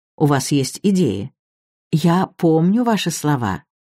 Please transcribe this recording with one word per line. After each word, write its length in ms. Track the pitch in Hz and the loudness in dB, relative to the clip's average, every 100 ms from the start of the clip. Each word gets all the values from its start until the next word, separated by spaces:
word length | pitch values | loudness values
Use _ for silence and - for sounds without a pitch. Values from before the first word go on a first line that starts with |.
| _ - | _ -2
У 100 | 147 | 0
вас 260 | 143 - | 0 0
есть 260 | 147 131 - | -2 -2 -2
идеи?» 480 | 202 185 147 98 113 _ _ _ _ _ - | 0 2 0 -2 -8 _ _ _ _ _ -4
«Я 340 | 160 170 175 190 | 0 2 0 -2
помню 580 | - 170 160 175 220 | -2 2 2 2 2
ваши 260 | 240 208 175 | 0 -2 -2
слова. 540 | - 151 143 110 87 _ _ | -4 -2 -2 -2 -6 _ _